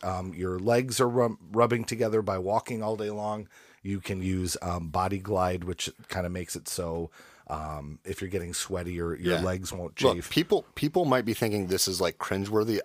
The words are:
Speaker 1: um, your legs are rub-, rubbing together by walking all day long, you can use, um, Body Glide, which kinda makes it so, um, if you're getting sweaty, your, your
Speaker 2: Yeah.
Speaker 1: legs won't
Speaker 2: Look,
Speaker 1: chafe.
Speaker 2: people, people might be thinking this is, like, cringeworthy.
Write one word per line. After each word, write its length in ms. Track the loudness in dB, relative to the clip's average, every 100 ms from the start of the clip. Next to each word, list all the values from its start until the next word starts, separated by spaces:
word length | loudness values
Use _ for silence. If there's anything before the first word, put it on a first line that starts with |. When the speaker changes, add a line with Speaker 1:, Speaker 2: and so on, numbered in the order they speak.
Speaker 1:
um, 300 | -2 -4 -4 -4
your 240 | -4 -2
legs 420 | 4 4 4 2
are 80 | 2
rub-, 280 | 4 2 0 -4
rubbing 320 | 4 4 4
together 380 | 0 0 2 2
by 160 | 2 -2
walking 440 | 0 0 0 -4
all 120 | -4 -4
day 140 | -4
long, 400 | -4 -4 -4 -8 -18 -20 -12
you 180 | -6 -6
can 220 | -4 -2
use, 340 | 0 0 0 -4
um, 280 | -4 -4 -2
Body 280 | 0 0 0
Glide, 460 | 0 2 2 0 -4
which 240 | -6 -6 -10 -8
kinda 220 | -4 -4
makes 260 | -4 -6 -8
it 140 | -8
so, 400 | -6 -4 -4 -6 -10 -20 -20 -10
um, 520 | -8 -6 -8 -10 -12 -10
if 160 | -8
you're 80 | -4
getting 240 | -4 -4
sweaty, 400 | -6 -4 -4 -4
your, 200 | -2 -2 -2
your 180 | 0 2
Speaker 2:
Yeah. 40 |
Speaker 1:
legs 320 | 0 -2 -4
won't 280 | -8 -8 2
Speaker 2:
Look, 140 | 2 2
Speaker 1:
chafe. 120 | 0
Speaker 2:
people, 360 | 0 4 2 0 -2
people 280 | 2 4
might 220 | 4 4 4
be 80 |
thinking 340 | 2 2 2 2
this 180 | 2 2
is, 120 | 2
like, 180 | 0 0
cringeworthy. 600 | -2 -2 0 2 4 2